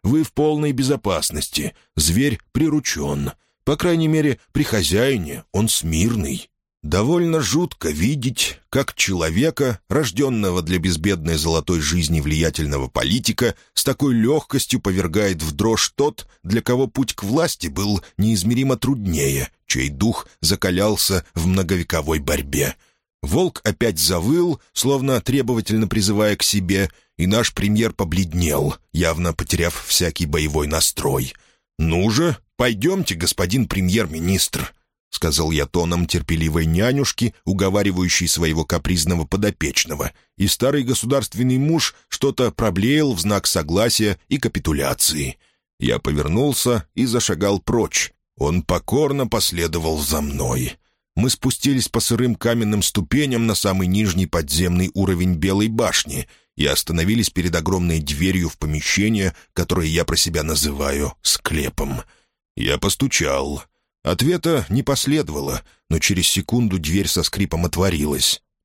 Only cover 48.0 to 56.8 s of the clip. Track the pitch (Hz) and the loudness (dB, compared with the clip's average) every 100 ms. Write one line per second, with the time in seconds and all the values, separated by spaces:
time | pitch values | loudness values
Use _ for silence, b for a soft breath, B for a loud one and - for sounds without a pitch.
48 | - - _ - 71 87 - 87 - 139 | -4 -8 _ -4 0 0 0 -2 0 0
49 | 147 139 120 113 - 87 85 82 80 78 | 0 0 -2 0 0 -2 -2 -2 -2 -2
50 | 69 76 73 67 62 64 62 - _ _ | -2 -2 -4 -4 -4 -2 -4 -8 _ _
51 | _ - 127 - 135 - 143 131 - 117 | _ 0 0 0 -2 0 2 2 0 -2
52 | - 117 127 110 117 117 107 107 - 104 | 0 2 0 0 0 2 2 0 0 -2
53 | - 135 147 117 113 101 101 95 90 101 | 0 0 2 2 0 2 0 2 2 2
54 | 107 87 90 85 71 73 90 87 92 95 | 2 2 0 0 0 0 2 2 2 0
55 | 95 87 92 82 95 98 110 110 110 - | 0 2 2 2 2 2 2 2 0 0
56 | - 69 - b b - 71 71 | -2 -6 -10 b b -2 0 0